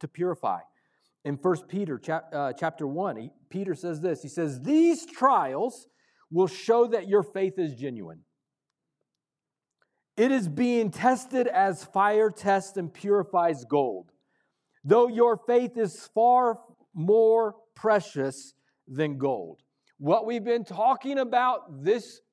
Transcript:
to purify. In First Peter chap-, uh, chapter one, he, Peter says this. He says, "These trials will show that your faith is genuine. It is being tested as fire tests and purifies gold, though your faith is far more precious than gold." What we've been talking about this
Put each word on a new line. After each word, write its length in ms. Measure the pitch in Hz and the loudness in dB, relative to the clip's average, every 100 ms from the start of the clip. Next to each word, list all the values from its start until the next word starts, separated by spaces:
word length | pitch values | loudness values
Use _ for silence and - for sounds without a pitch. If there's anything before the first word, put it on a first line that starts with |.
to 80 | 151 | -14
purify. 520 | - 180 160 110 87 - _ _ _ _ _ | -6 -4 -2 -4 -6 -10 _ _ _ _ _
In 120 | 143 143 | -8 -2
First 320 | 180 160 - | -2 -2 -4
Peter 300 | 190 180 123 | -6 -6 -8
chap-, 320 | - 160 - | -6 -6 -6
uh, 200 | 147 139 | -6 -6
chapter 320 | 127 165 160 143 | -2 -4 -4 -6
one, 300 | 156 196 113 | -4 -6 -6
he, 140 | 117 _ _ | -14 _ _
Peter 240 | 185 190 | -8 -6
says 260 | 147 175 151 | -6 -6 -4
this. 220 | 180 156 | -4 -4
He 60 | 139 | -8
says, 340 | 170 156 127 | -6 -6 -6
"These 420 | 165 311 339 330 - | 0 4 4 2 -6
trials 800 | - 277 220 139 135 240 - _ _ _ _ - | 0 2 2 0 -4 -6 -8 _ _ _ _ -6
will 180 | 165 185 | 0 0
show 380 | - - 233 233 | -2 0 2 4
that 200 | 220 190 | 0 2
your 160 | 202 | 0
faith 360 | 202 190 190 190 | 0 -2 -4 -2
is 160 | 160 | -6
genuine. 500 | 120 135 117 85 82 _ _ _ _ _ _ _ _ _ _ _ _ _ _ _ _ _ _ _ - | -4 -8 -8 -14 -18 _ _ _ _ _ _ _ _ _ _ _ _ _ _ _ _ _ _ _ 0
It 160 | 254 | 2
is 160 | 269 175 | 2 0
being 420 | 147 247 240 214 | 0 0 2 0
tested 560 | - 233 254 - 262 240 | 0 0 0 -2 -2 0
as 380 | 185 196 170 | 2 0 -2
fire 460 | - 190 208 214 220 | -4 0 2 2 0
tests 460 | - 196 196 190 196 | 0 0 0 -2 -10
and 160 | 170 | -10
purifies 720 | - 202 202 - 180 170 139 120 | -8 0 0 2 0 0 0 0
gold, 460 | 143 127 95 - _ _ _ _ _ _ _ | 0 0 -4 -14 _ _ _ _ _ _ _
though 260 | 143 226 240 | 4 4 4
your 280 | 220 240 220 | 4 2 2
faith 400 | - 240 247 240 | 2 2 2 -2
is 300 | 202 - - | -4 -6 -6
far 500 | 214 240 247 240 226 - _ _ | 2 4 4 2 -2 -10 _ _
more 600 | 165 175 220 220 226 214 208 _ - | -6 2 6 6 4 2 -6 _ -4
precious 800 | 220 208 - 143 135 131 - _ _ _ - | 2 2 0 -6 -6 -6 -20 _ _ _ -12
than 300 | 135 151 135 | -4 -4 -2
gold." 440 | 139 117 82 78 _ _ _ - | -4 -4 -8 -18 _ _ _ -6
What 280 | 143 214 220 | 0 0 0
we've 160 | 240 | -4
been 220 | 214 233 | -2 -4
talking 540 | - 180 233 254 269 277 | -4 0 0 0 -4 -4
about 680 | 247 247 254 226 - 139 | -2 0 0 -2 -8 -6
this 360 | 156 233 - - _ | -2 -2 -2 -20 _